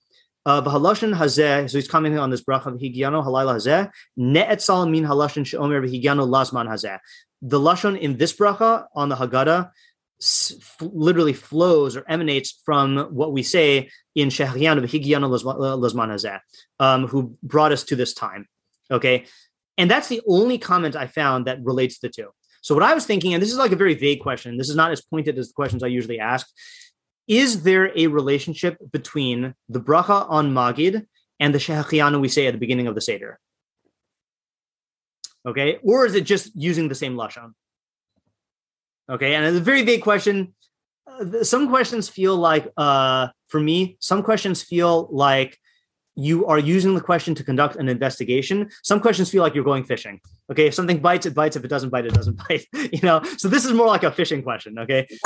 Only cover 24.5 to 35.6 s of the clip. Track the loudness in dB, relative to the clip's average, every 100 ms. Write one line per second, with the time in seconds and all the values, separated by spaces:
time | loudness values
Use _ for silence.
24.5 | -8 -4 0 0 0 -6 -6 -4 -4 -6
25.5 | -6 -6 -4 -4 -4 -4 -6 -2 -4 -4
26.5 | _ -20 -20 -20 _ _ _ 0 2 4
27.5 | 2 4 4 4 2 2 2 0 0 -2
28.5 | -4 -4 -6 -8 -10 -8 -4 -4 -4 -6
29.5 | -10 -10 -6 2 2 4 0 2 0 0
30.5 | 2 0 2 0 0 -6 _ _ -2 0
31.5 | 0 -2 -4 0 2 2 2 0 0 0
32.5 | 0 -2 -2 -2 -4 -6 -8 -10 -20 _
33.5 | _ _ _ _ _ _ _ _ _ _
34.5 | _ _ _ _ _ _ _ -20 _ -8
35.5 | -2